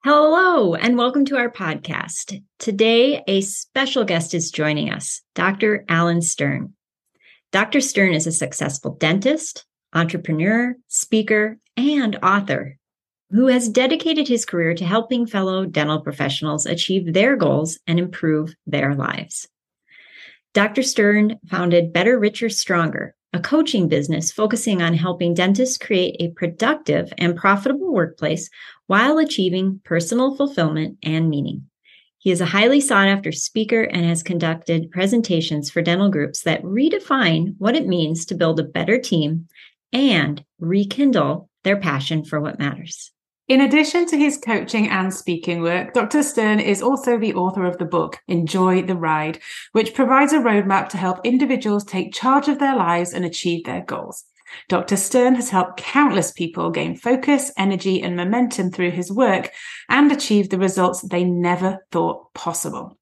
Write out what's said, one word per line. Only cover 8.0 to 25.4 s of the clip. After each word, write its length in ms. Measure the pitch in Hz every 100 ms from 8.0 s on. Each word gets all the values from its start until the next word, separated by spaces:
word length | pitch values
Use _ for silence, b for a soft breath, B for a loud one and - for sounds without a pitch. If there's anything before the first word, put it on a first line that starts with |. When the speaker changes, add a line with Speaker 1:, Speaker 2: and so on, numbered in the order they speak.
| 190
Speaker 1:
is 120 | 160 165
a 60 |
successful 640 | 160 143 - 147 139 143
dentist, 720 | 139 156 190 254 311 - - _ _ _
entrepreneur, 840 | 165 165 170 165 156 185 226 247 247 _
speaker, 720 | - - 220 214 214 214 220 _ -
and 400 | 277 294 226 202
author 560 | 185 202 196 139 139 - _ _ _ _ _
who 200 | 202 262
has 200 | 254 240
dedicated 580 | 247 254 320 330 311 285
his 200 | 240 -
career 260 | 175 165
to 140 | 170 175
helping 400 | 214 226 247 226
fellow 400 | 208 190 185 185
dental 340 | 160 151 156
professionals 640 | 147 139 147 139 151 156
achieve 480 | - 170 - 190 175
their 240 | 170 240 262
goals 420 | 160 139 160 - -
and 120 | 165
improve 560 | 175 - 160 156 160 - -
their 280 | 143 139
lives. 520 | 143 - - - - - _ _ _ B B B B B B _
Doctor 280 | 202 208 208
Stern 560 | 262 - 208 208 214 220 -
founded 420 | 175 175 175 165
Better, 260 | 170 196 247
Richer, 300 | 208 - 226
Stronger, 640 | - - 175 160 - - _ _
a 60 | 175
coaching 480 | - 302 311 214 170
business 440 | 151 143 160 160
focusing 480 | - 214 226 - 190
on 140 | 170
helping 400 | 165 180 175 175
dentists 420 | 170